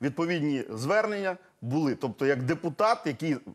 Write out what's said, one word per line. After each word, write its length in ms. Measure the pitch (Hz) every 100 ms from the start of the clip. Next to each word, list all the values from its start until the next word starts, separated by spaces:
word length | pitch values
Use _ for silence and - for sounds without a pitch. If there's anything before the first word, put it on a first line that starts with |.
відповідні 640 | 143 135 170 175 147 139 -
звернення 680 | 110 135 208 214 202 190 185 _ _
були. 340 | 120 147 147
Тобто, 320 | 120 131 104 135
як 160 | 135
депутат, 560 | 127 160 170 135 214 233 156
який 300 | 120 160 131 -